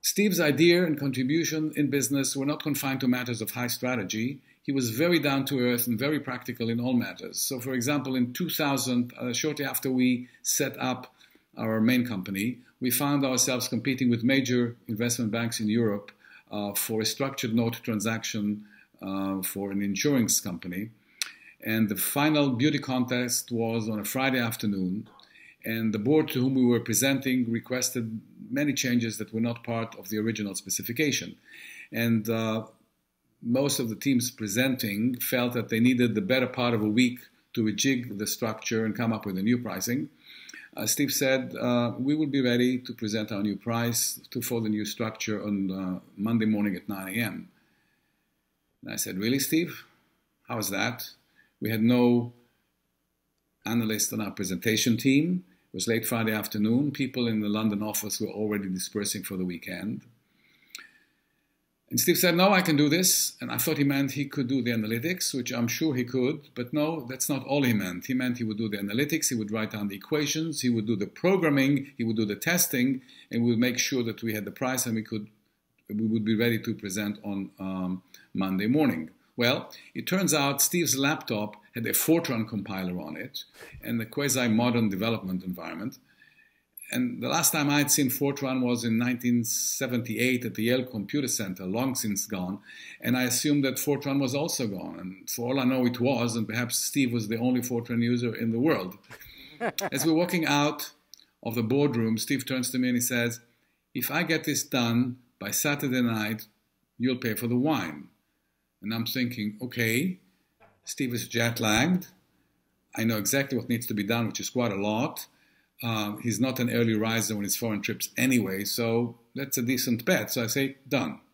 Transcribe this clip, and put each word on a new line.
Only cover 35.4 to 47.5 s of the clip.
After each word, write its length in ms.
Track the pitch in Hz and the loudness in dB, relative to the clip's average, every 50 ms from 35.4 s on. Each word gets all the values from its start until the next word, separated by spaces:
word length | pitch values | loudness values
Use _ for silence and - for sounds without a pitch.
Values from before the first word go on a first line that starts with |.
| 120 123 | 0 0
that 160 | 120 123 107 - | 0 -2 -2 0
they 120 | 117 110 | 2 4
needed 340 | 117 123 131 120 123 117 104 | 6 6 6 6 4 4 4
the 60 | 107 | 0
better 260 | 98 95 127 131 127 | 0 2 2 2 2
part 280 | 123 - - 123 120 117 | 0 -2 -2 0 2 2
of 80 | 107 | 2
a 60 | 107 107 | 2 2
week 300 | 107 117 127 120 123 - - - _ _ _ _ | 4 4 4 4 2 -4 -14 -20 _ _ _ _
to 100 | _ 120 | _ 0
rejig 560 | 113 110 98 107 - 135 135 123 120 120 104 98 | 0 0 2 2 2 2 2 0 -2 -6 -6 -6
the 80 | 107 | -4
structure 580 | - - - - 110 107 - - - 117 110 113 | -6 -4 -2 -2 -4 -4 -4 -6 -2 -2 0 0
and 120 | 110 104 | 0 -2
come 160 | - 120 113 | -2 0 0
up 140 | 113 104 - | 0 -2 -4
with 100 | 104 95 92 | -4 -4 -2
a 40 | |
new 160 | 95 110 123 123 | 2 2 2 2
pricing. 500 | 120 110 92 95 - 117 120 143 - - _ _ _ - - - - - - - - - - | 0 -4 -6 -4 -4 -2 -2 -2 -4 -6 _ _ _ -20 -20 -20 -20 -20 -20 -20 -20 -14 -8
Uh, 100 | - 110 | -4 0
Steve 260 | 110 - - 147 131 | 0 2 2 2 0
said, 420 | - - 143 131 135 131 127 127 - | 2 2 2 4 2 2 0 -4 -6
uh, 360 | - - 123 123 120 120 117 - - | -2 0 2 4 4 2 2 0 -2
"We 160 | 127 139 147 | 0 2 2
will 120 | 156 156 | 2 2
be 140 | 143 131 139 | 0 2 2
ready 380 | 127 123 120 120 123 127 127 123 | 2 4 4 4 4 4 2 0
to 140 | 127 - | -4 -8
present 400 | 117 - 113 107 107 110 107 104 | -8 -6 -4 -2 -2 -2 -2 -2
our 100 | 110 98 | -2 -2
new 140 | 101 107 101 | 0 -2 -2
price 640 | 101 - 117 117 117 120 120 117 - - - - - - - | -2 -2 -2 0 0 0 0 0 0 -2 -2 -4 -8 -14 -8
to, 100 | - 123 | -8 -6
for 180 | 120 - 120 113 | -4 -2 -2 -2
the 80 | 110 107 | 0 0
new 160 | 107 107 107 | 0 0 -2
structure 580 | 104 - - 117 110 110 - - - 107 104 | -4 -4 -4 -4 -4 -4 -6 -4 -4 -4 -4
on, 280 | 101 107 104 98 98 95 | -2 -2 0 0 0 -2
uh, 300 | 92 95 95 92 92 90 - - _ | -2 -4 -4 -4 -4 -6 -8 -16 _
Monday 300 | - 101 110 117 113 110 | -4 -2 2 2 4 4
morning 300 | 107 107 104 104 104 95 | 4 4 4 2 0 0
at 120 | 90 - - | -2 -6 -8
nine 200 | 101 98 95 95 | -8 -8 -6 -6
A 120 | 95 113 | -4 -2
M." 280 | 120 101 - 87 - - | -2 -2 -4 -8 -12 -16